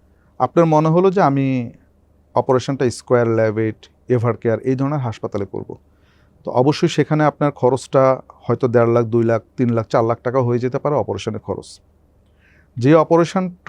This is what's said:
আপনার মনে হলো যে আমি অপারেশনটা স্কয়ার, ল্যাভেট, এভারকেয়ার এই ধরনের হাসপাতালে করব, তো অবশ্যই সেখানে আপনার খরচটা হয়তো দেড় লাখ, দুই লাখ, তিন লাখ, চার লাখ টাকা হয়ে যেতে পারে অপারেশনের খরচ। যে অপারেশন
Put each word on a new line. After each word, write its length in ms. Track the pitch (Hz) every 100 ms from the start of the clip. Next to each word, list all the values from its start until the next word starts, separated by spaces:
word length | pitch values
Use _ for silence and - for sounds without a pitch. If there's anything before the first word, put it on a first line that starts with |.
| _ _ _ -
আপনার 260 | 127 170 165
মনে 240 | 151 160
হলো 220 | 170 190
যে 100 | 190
আমি 500 | 151 139 135 131 117 - _ _ _ _ _ 120
অপারেশনটা 540 | - 127 - 135 127
স্কয়ার, 380 | - - 123 117
ল্যাভেট, 640 | 110 110 104 110 - - _ -
এভারকেয়ার 520 | 123 120 110 117 110
এই 160 | 127 131
ধরনের 240 | 135 147
হাসপাতালে 460 | 127 - 107 101 101
করব, 300 | 101 - - _ _ _ _ _ _
তো 80 | -
অবশ্যই 360 | 123 131 151 175
সেখানে 360 | - 143 151 151
আপনার 260 | - 147
খরচটা 720 | - 123 131 - 135 131 131 -
হয়তো 380 | - - 120 127
দেড় 240 | 120 117
লাখ, 120 | 120 113
দুই 180 | 117
লাখ, 180 | 113 113 - -
তিন 120 | 120
লাখ, 180 | 117 110
চার 180 | 135 113
লাখ 160 | 117
টাকা 180 | 127 131
হয়ে 180 | 120 120
যেতে 200 | 123 135
পারে 160 | 147 143
অপারেশনের 440 | 101 104 - 107
খরচ। 400 | - - - - _ _ _ _ _ _ _ _ _ -
যে 180 | 127 160
অপারেশন 560 | 151 165 165 190 185 180